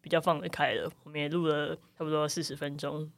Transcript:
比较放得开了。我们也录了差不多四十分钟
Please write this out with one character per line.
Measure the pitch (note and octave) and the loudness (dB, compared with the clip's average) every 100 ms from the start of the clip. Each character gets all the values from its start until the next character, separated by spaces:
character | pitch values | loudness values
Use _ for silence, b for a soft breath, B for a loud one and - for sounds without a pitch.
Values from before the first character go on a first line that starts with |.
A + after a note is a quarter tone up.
比 | - | 0
较 | E3 | 2
放 | F3+ D3+ | 4 2
得 | - | -2
开 | - C3+ | 0 2
了。 | G#2+ F2 - | 2 -2 -6
我 | D3+ | -10
们 | D3+ | -4
也 | D3 | 0
录 | E3+ D#3+ | 2 2
了 | D3 D3 E3 - - | 2 0 -4 -10 -8
差 | |
不 | D#3 | 0
多 | D3+ D3+ | 2 2
四 | E3+ | 0
十 | D3+ C#3 | -4 -4
分 | C#3+ C#3+ | -6 -4
钟 | C#3+ D3+ D#3 | -4 -4 -6